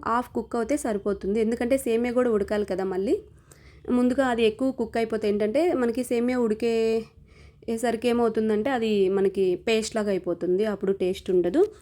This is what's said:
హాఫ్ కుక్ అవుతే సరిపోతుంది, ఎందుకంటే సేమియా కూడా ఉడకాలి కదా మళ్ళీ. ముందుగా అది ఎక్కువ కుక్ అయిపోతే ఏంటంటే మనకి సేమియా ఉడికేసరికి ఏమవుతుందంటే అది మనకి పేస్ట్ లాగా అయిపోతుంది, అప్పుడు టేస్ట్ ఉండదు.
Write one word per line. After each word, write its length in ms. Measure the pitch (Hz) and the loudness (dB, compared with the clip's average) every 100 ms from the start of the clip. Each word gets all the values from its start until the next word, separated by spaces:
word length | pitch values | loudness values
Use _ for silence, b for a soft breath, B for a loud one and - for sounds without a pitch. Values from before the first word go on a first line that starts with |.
| - | -2
హాఫ్ 240 | 233 247 | -2 -2
కుక్ 220 | 233 220 240 | -6 -4 -4
అవుతే 200 | 226 294 | -2 -2
సరిపోతుంది, 640 | 254 208 208 202 190 220 | -2 -2 -2 -4 -2 0
ఎందుకంటే 380 | 220 233 240 269 | 0 0 0 0
సేమియా 340 | 254 226 240 | 0 0 0
కూడా 180 | 240 247 | 2 2
ఉడకాలి 340 | 214 196 208 | 2 0 -2
కదా 200 | 202 190 | -2 -2
మళ్ళీ. 340 | 190 185 208 415 - B B B B B - | -2 -2 0 -2 -4 B B B B B -2
ముందుగా 360 | 247 247 254 262 | 2 2 2 2
అది 160 | 233 | 2
ఎక్కువ 300 | 220 220 262 | 2 2 -2
కుక్ 240 | 254 226 233 | -2 -4 -2
అయిపోతే 320 | 220 220 214 | -2 -2 -2
ఏంటంటే 460 | 208 214 277 349 | 0 0 2 2
మనకి 300 | 269 233 226 | 2 0 -2
సేమియా 340 | 247 233 247 254 | -2 0 0 0
ఉడికేసరికి 1700 | 226 214 233 226 226 226 220 - - - - - - 226 240 220 247 | 0 0 0 0 0 -2 -4 -18 -20 -20 -20 -14 -8 -4 -2 0 0
ఏమవుతుందంటే 600 | 240 233 220 220 214 240 | 2 2 2 0 0 0
అది 380 | 254 220 208 185 | 0 0 2 2
మనకి 480 | 190 190 196 185 180 | 2 0 2 0 0
పేస్ట్ 400 | 233 220 214 220 | 0 0 0 -2
లాగా 140 | 208 | -2
అయిపోతుంది, 540 | 190 180 170 175 185 | -2 -2 -4 0 0
అప్పుడు 280 | 214 196 196 | 0 -2 -2
టేస్ట్ 380 | 196 185 190 - | 0 -2 -4 0
ఉండదు. 320 | 180 175 262 415 B | 2 2 2 2 B